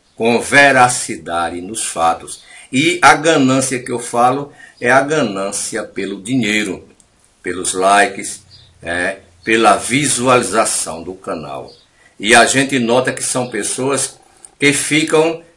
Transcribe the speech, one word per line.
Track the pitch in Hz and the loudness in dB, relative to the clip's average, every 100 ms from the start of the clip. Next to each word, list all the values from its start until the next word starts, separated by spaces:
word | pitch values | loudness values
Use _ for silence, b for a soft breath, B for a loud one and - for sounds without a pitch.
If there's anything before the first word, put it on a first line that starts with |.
| _ _ | _ _
com | 117 117 | 0 0
veracidade | - 135 143 135 123 123 - 104 80 85 85 87 | 2 4 6 6 4 2 -6 -10 -6 -4 -4 -6
nos | 90 110 - | -10 -8 -8
fatos. | 85 82 82 76 - B B B | -2 -2 -2 -8 -18 B B B
E | 127 160 175 | 0 0 4
a | - 151 | 4 4
ganância | 151 160 131 131 131 135 | 4 4 4 2 0 -4
que | - | -6
eu | 123 | -8
falo | - 120 120 139 143 B B B | -4 0 2 0 -6 B B B
é | 120 | 0
a | 131 | 2
ganância | 139 156 120 95 98 98 - 110 - | 2 -2 -2 -4 -6 -6 -8 -8 -8
pelo | - 95 98 | -8 -8 -8
dinheiro, | 95 131 107 107 101 90 - _ _ _ _ _ | -4 -2 0 0 -2 -8 -14 _ _ _ _ _
pelos | 92 90 87 | -10 -6 -6
likes, | 92 95 101 101 98 98 - _ b b b | 0 4 4 4 0 -12 -14 _ b b b
é, | 85 87 90 - - _ - | -8 -4 -4 -6 -16 _ -2
pela | 113 110 92 | 2 4 2
visualização | - 123 143 120 123 123 117 110 107 - - 92 | 0 -2 0 0 2 2 2 -2 -2 -2 -6 -10
do | 82 92 | -12 -14
canal. | - - 73 67 62 - b b b b | -10 -10 -10 -14 -16 -20 b b b b
E | 104 120 | 2 4
a | 113 | 6
gente | 131 135 139 | 2 0 0
nota | 117 123 127 | 2 2 0
que | 127 | -4
são | - 131 123 | -4 -4 -4
pessoas | 107 98 - 131 135 - - b b b _ | -4 -6 -4 -4 -2 -4 -10 b b b _
que | 143 139 | 2 2
ficam | - 147 156 160 160 165 b | 0 -2 2 2 2 -2 b